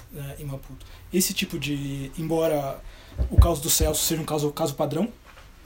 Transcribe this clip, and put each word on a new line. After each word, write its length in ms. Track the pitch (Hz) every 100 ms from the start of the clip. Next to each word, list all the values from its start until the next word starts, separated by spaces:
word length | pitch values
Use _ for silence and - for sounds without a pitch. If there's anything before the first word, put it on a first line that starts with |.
| -
né, 240 | 147 139 139
em 60 | 147
Maputo. 400 | 135 - 131 - - -
Esse 220 | 180 -
tipo 240 | 190 196 160
de, 540 | 135 147 143 139 135 -
embora 640 | 160 165 160 151 139 - - - - - -
o 80 | -
caso 240 | - 120
do 80 | 156
Celso 340 | - 156 151
seja 180 | - 160
um 40 | 147
caso, 260 | 151 147
caso 240 | - 160 139
padrão, 340 | 147 151 220 - - - - -